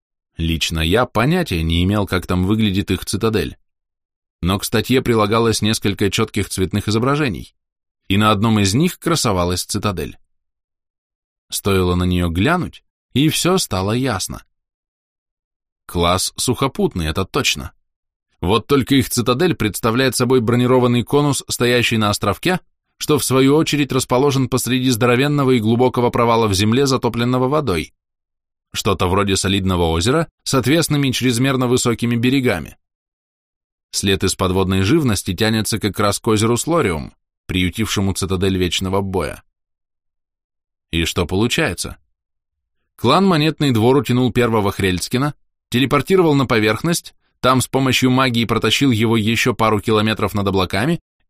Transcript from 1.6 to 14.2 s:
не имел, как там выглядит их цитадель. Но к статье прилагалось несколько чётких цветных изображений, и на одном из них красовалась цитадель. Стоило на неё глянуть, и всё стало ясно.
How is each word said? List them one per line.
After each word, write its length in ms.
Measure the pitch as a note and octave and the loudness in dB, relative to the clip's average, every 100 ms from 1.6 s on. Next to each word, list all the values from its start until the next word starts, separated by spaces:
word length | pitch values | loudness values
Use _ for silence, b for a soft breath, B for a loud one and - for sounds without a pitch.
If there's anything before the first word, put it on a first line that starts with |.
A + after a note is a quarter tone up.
не 220 | E2 E2 | 0 2
имел, 220 | F#2 G#2 G2+ | 2 0 -2
как 200 | F#2 - | -4 -2
там 180 | F#2 | -2
выглядит 460 | F2+ A2 A2 F#2+ - | 0 2 0 0 -2
их 140 | F#2 | -4
цитадель. 520 | - G2+ A2+ G#2+ D#2 - _ _ _ _ _ _ _ _ | -4 -4 0 0 -2 -8 _ _ _ _ _ _ _ _
Но 160 | E2+ G2+ | -2 -2
к 60 | |
статье 360 | - A2 G#2+ B2+ | -2 -2 0 0
прилагалось 600 | B2 A2+ G#2 A#2 A2+ G#2 | 2 2 2 2 2 0
несколько 480 | G#2+ A2 G#2+ F#2+ G2+ | 0 0 -2 0 -2
чётких 380 | G#2 A2 - F#2+ | 0 -2 -4 -4
цветных 400 | - F#2 G#2 G#2 | -4 -2 -2 -2
изображений, 680 | A2 B2+ C#3+ C#3+ C#2+ B1 _ _ _ _ _ - | 0 0 0 -2 -6 -12 _ _ _ _ _ -2
и 80 | G2 | 2
на 140 | G#2+ | 2
одном 280 | G#2+ A2+ G#2+ | 2 2 2
из 160 | G2 | 2
них 240 | A2 F3 - | 2 0 -2
красовалась 680 | E3+ E3 - - F2 F2+ | -2 0 0 0 -2 -2
цитадель. 540 | - G#2 G#2 F2 C#2 - _ _ _ _ _ _ _ _ _ _ _ _ _ | -4 -4 -4 -4 -8 -12 _ _ _ _ _ _ _ _ _ _ _ _ _
Стоило 440 | - G2 F#2+ F2+ | -6 0 0 2
на 100 | F2+ | 0
неё 240 | F2+ F2+ F2 | 0 0 0
глянуть, 560 | E2 A#2 F3+ A2 - _ _ _ | 0 0 0 -4 -12 _ _ _
и 160 | B2 D3+ | 0 0
всё 300 | - - F#3 | 0 0 0
стало 340 | - F#2 G2 | -2 -4 -2
ясно. 520 | A#2+ C3+ G2 | -2 -2 -4